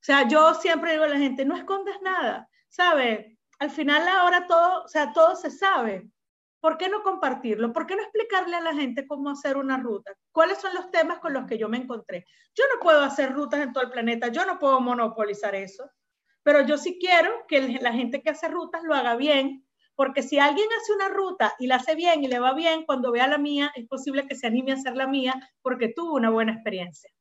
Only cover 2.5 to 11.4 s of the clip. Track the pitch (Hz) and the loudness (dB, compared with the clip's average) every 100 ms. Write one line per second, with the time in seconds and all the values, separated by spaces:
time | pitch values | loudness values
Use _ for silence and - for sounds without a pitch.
2.5 | _ _ - 359 311 247 214 - _ _ | _ _ 0 2 4 2 -2 -8 _ _
3.5 | _ 294 302 285 294 349 381 359 359 359 | _ -8 -4 0 2 2 4 4 2 2
4.5 | 339 339 359 - 311 285 - 320 370 311 | 4 4 0 -2 -2 -2 4 4 4 -8
5.5 | - 392 359 233 190 - _ _ _ _ | -2 0 2 0 -6 -12 _ _ _ _
6.5 | _ 320 320 370 415 415 381 285 254 240 | _ -2 0 -4 -2 -4 -2 -4 -4 -4
7.5 | 208 233 233 320 381 427 427 453 381 349 | -4 -2 -4 -6 -6 -4 0 2 2 0
8.5 | 339 330 294 269 226 269 294 285 285 285 | -2 -2 -2 -4 -4 -8 -6 -6 -4 -2
9.5 | 269 269 262 233 202 - 196 _ - 330 | -2 -2 -2 -4 -6 -8 -20 _ 2 2
10.5 | 392 381 359 359 349 320 339 330 269 | 2 -6 -8 -4 0 0 -2 -6 -6